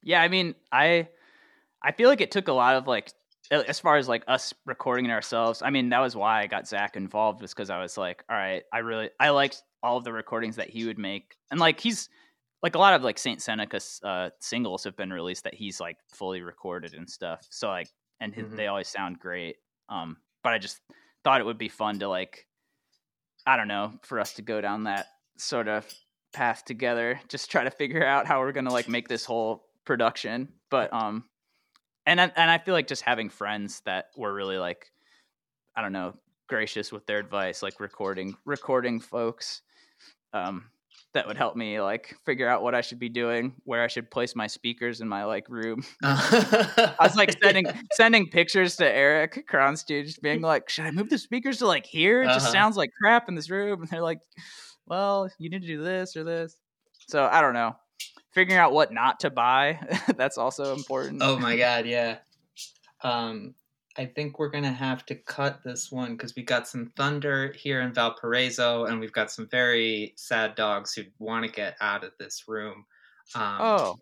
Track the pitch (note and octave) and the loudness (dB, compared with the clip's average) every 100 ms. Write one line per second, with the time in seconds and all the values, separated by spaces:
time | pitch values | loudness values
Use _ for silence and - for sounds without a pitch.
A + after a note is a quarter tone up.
0 | D3+ F3 E3+ F#3+ F3 - _ B2+ D3+ E3+ | 4 4 6 4 0 -4 _ 4 6 6
1 | E3 _ _ _ _ _ _ _ C#3 D3 | 2 _ _ _ _ _ _ _ -4 4
2 | A#3+ C#4 F3+ G3+ F#3 C3 B2 C3 C3 A#2 | 6 6 2 0 0 4 6 4 2 -2
3 | - - _ _ - D3 A#2 D#3 F3 D3 | -2 -20 _ _ -2 0 0 -2 4 4
4 | B2+ A2+ - B2+ - - - B2 C#3 B2 | 4 -2 0 -2 -2 -12 -12 -8 -2 -2
5 | B2 A#2 - A#2 A2+ A2+ C3+ C#3 B2 B2 | 0 -2 -2 0 0 0 -2 0 2 2
6 | C3 A#2 G#2 A2 G#2 G2+ - G2+ G2+ G#2 | 2 0 0 0 0 -6 -6 -6 -6 -6
7 | F#2+ G#2 A2 G#2 G2 - G2 F#2+ F2+ - | -6 0 0 -2 -12 -10 -8 -6 -8 -6
8 | F#2 F2+ - A2 F#2+ F#2 - A#2 A#2 A2+ | -6 -8 -8 -4 -4 -6 -6 -6 -4 -6
9 | A2 _ D3 C#3+ C#3 - _ _ A#2+ B2 | -6 _ 4 4 2 -2 _ _ -2 -2
10 | A#2+ A2+ A2 A2+ A2+ A2 - A2+ A2+ G#2+ | -4 -8 -6 -4 -4 -6 -8 -6 -6 -6
11 | G2 G2 _ _ _ D3 E3 D#3+ A#3 A3 | -8 -8 _ _ _ 2 2 2 -2 -4
12 | - _ _ _ _ _ E3+ E3 G3 F3 | -8 _ _ _ _ _ -4 4 6 6
13 | B2+ G#2 C3 A2+ - A2 G#2 G2+ - - | 4 -4 -6 -6 -6 -4 -4 -6 -8 -10
14 | G2+ F#2 F2+ _ - A#2 A#2 F#2 G2+ F#2 | -6 -4 -6 _ -8 -4 -4 -6 -8 -10
15 | F#2+ F#2 F2 F#2 A2+ - G2+ F#2 E2+ E2+ | -10 -8 -8 -8 -10 -12 -12 -10 -12 -12
16 | _ - F#2+ F#2 F2 E2+ F#2+ F2 F2 D#2+ | _ -14 -10 -10 -12 -14 -10 -10 -12 -16
17 | F2 - F2+ E2 _ - A2 F#2 E2 _ | -18 -12 -10 -10 _ -8 -6 -6 -10 _
18 | _ _ A2+ G#2+ A2 G#2+ G#2 G2 F#2+ G2+ | _ _ -14 -12 -14 -6 -4 -4 -8 -8
19 | F#2+ E2+ F#2+ F2+ E2+ - _ _ _ G2+ | -8 -8 -10 -8 -10 -14 _ _ _ -12
20 | E2 A#2 _ _ B2 A2+ F#3+ - _ - | -12 -14 _ _ -4 -2 -6 -16 _ -20
21 | _ _ D3 C3+ A2 A2 A2 - G#2+ G2+ | _ _ 2 2 2 -6 -10 -6 -6 -4
22 | G2+ F#2 F#2+ - _ _ _ _ _ _ | -4 -4 -6 -12 _ _ _ _ _ _
23 | _ _ _ _ - C3 G#2+ G2+ G#2 A2+ | _ _ _ _ 0 0 0 -2 -4 -8
24 | - A#2+ G2+ - G#2+ G#2+ G#2 G#2 G#2+ G2 | -8 -4 -4 -6 -6 -4 -4 -4 -4 -4
25 | F#2+ _ _ _ - B2+ G#2+ G#2+ - - | -6 _ _ _ -6 -4 -2 -4 -6 -20
26 | _ _ _ - A#2+ A2+ - A#2 B2+ A#2 | _ _ _ -2 -2 -2 -8 -4 -2 0
27 | A#2 C3 - C#3+ - E3 B2+ - D3 D#3+ | -2 -4 -8 -12 -4 -2 -2 -4 -4 0
28 | C#3 C#3 D3 C#3 C3 C#3 C3 B2 A#2+ A#2+ | 2 2 4 2 2 -2 0 -2 0 -4
29 | A#2 A#2 - A#2 A2 G#2+ _ _ - B2 | -4 -6 -4 -2 -2 -4 _ _ -4 2
30 | A2+ - G#2+ A#2 C3+ _ _ C3+ B2 A#2 | 2 0 -6 -6 -8 _ _ 0 0 -2
31 | A2 G#2+ - _ _ _ _ _ _ _ | -4 -6 -10 _ _ _ _ _ _ _
32 | - F3 F3+ E3 E3 E3 E3 F3 C#3 C#3 | 2 4 4 4 4 4 4 0 0 -4
33 | - A#2 G#2+ - G2+ G#2+ G2+ - - F#2 | -2 0 -2 -6 -6 -6 -8 -10 -6 -6
34 | - - G#2+ G2+ G2 F#2+ F2 F2 - _ | -6 -8 -6 -4 -4 -2 -4 -6 -14 _
35 | _ _ _ _ _ _ _ - G#2+ F#2+ | _ _ _ _ _ _ _ -8 -6 -6
36 | F2+ - _ _ _ B2 G#2+ A2 G#2 G#2+ | -8 -10 _ _ _ -4 -4 -6 -8 -12
37 | - G#2 G2 G2+ F#2 F2 G2 - G2+ - | -6 -6 -4 -4 -4 -4 -10 -10 -14 -8
38 | G2 F#2+ F#2+ F#2+ - C#3+ - B2+ B2 A2+ | -6 -6 -8 -12 -10 -10 -2 -2 -2 -6
39 | - A2+ A#2 - - - _ _ _ _ | -6 -4 -4 -6 -12 -14 _ _ _ _
40 | - _ _ G#2+ F#2 F#2+ A2+ _ _ _ | -20 _ _ -6 -6 -8 -14 _ _ _
41 | _ C#3+ - A2+ A#2+ A#2 A2 G#2 G2 A2+ | _ -4 -4 -2 -2 -2 -6 -2 -2 -4
42 | - - - C3 B2 A#2+ A2+ A#2+ A#2 A#2+ | -6 -14 -4 -2 2 2 2 0 -2 -8
43 | B2 A#2+ A#2 A#2 B2 B2+ - A#2+ A#2+ - | -6 -2 -2 0 -4 -8 -6 -2 0 -2
44 | A#2 - A#2+ A#2+ G#2+ - A#2+ A#2 A#2+ A2+ | -6 -4 -4 -4 -6 -6 -8 -4 -6 -6
45 | A2+ G2+ G2+ G#2 G#2+ A#2+ A2+ A2+ B2+ - | -6 -6 -4 -6 -6 -8 -6 -6 -10 -6
46 | C#3 C#3 - A#3 - A#3+ G#3+ - A3+ - | 0 0 6 4 6 4 4 4 4 6
47 | E3+ F#3+ G3 F3 G3+ G3 F#3 - - - | 6 8 2 6 6 6 2 -4 -10 6
48 | A3+ A3+ F3+ F3 E3+ G3 F3+ - D3+ A#2 | 8 8 6 4 4 4 4 4 4 6
49 | C#3 D3+ D#3 - - D#3 C#3 D3+ - D3 | 6 6 2 -4 -2 4 4 2 -4 -4
50 | C#3+ D#3 D3 D#3 D#3+ D3 - - D#3+ D#3+ | -4 -4 -2 0 2 0 0 -6 -4 -4
51 | G#3 C4 - B3 C4+ B3 A#3+ D#3 - D#3+ | 0 -2 -2 -4 -2 0 2 2 0 2
52 | F3 A#3+ C4 B2+ C3 G3 G#3+ G3+ C#3 - | 4 6 6 4 4 6 4 4 -2 2
53 | G#3 A#3 A#3 F3 D3+ F#3+ G3+ G3 E3 E3+ | 6 6 4 -8 -4 -4 -4 -4 -6 -4
54 | E3+ D#3+ _ - - - - - _ F3 | -2 -4 _ -20 -20 -20 -20 -20 _ -2
55 | G3+ G3 F#3+ - E3 F#3 E3+ D#3 D#3+ F#3 | 0 0 -2 -8 -8 -8 -8 -6 -2 -4
56 | F#3 E3 D#3+ E3 E3 _ _ _ _ _ | -4 -8 -6 -6 -6 _ _ _ _ _
57 | - D3+ C3+ D#3+ D3 A#2+ A#2 A2+ _ _ | -4 2 6 6 6 4 -2 -4 _ _
58 | - _ _ - F#3 F#3 E3+ C#3+ D3+ A2+ | -16 _ _ 2 4 8 8 8 4 4
59 | B2+ - D#3 B2+ B2 C3 C#3+ D#3 - F3+ | 0 2 0 2 4 4 4 0 -4 -4
60 | - F#3 C3+ C3+ A#2+ - C#3 C3+ C3+ C3 | 0 0 0 0 -2 -2 -4 -4 -4 -4
61 | C#3 C#3+ C3+ C3 A#2+ A#2 B2 A#2+ A#2 A#2+ | -4 0 0 2 0 4 4 2 0 0
62 | A#2 A2+ _ _ _ - - _ _ _ | -2 -4 _ _ _ -18 -18 _ _ _
63 | B2+ A#2+ A#2 A2 G#2 - _ _ _ - | -4 -2 -4 -6 -12 -20 _ _ _ -12
64 | B2+ - D3+ D3 D3 D3 C#3 B2+ C3+ B2+ | -10 -6 -8 -4 -6 -2 -4 -4 -4 -6
65 | - B2 - - C#3 C#3 B2+ B2 - B2+ | -8 -14 -12 -4 -4 -4 -12 -10 -8 -8
66 | B2 A#2 A#2+ - A#2+ B2 A#2+ B2+ A#2 - | -8 -8 -10 -10 -4 -4 -2 -10 -10 -4
67 | C#3+ D3 C#3+ C3+ C#3 C#3 C#3+ C3+ B2+ A#2+ | -2 -2 -2 -2 -4 -8 -4 -2 -2 0
68 | A#2 - A#2+ A#2+ B2+ A#2+ A#2+ A#2 A2+ A2+ | 0 0 -2 0 0 2 0 2 0 -4
69 | A2 A#2 G#2+ - A2 B2+ B2 A#2+ A2+ A2 | -4 -2 -4 -4 -4 0 2 4 2 -2
70 | G#2+ - - A2+ A2 G#2+ G#2+ G2+ G2+ - | -6 -12 -4 -2 -2 -2 -2 -2 -4 -10
71 | F#2+ _ G#2+ A2+ A2+ A2 G2+ - G#2 G2+ | -10 _ -6 -4 -4 -6 -8 -4 -2 -2
72 | F#2+ _ F#2+ - - A2 G#2+ G#2+ G#2 _ | -6 _ -14 -14 -10 -10 -10 -14 _ _
73 | _ _ _ B2+ G#2 G2+ A3+ G#3 A2+ F2+ | _ _ _ -6 -4 -2 2 2 2 -4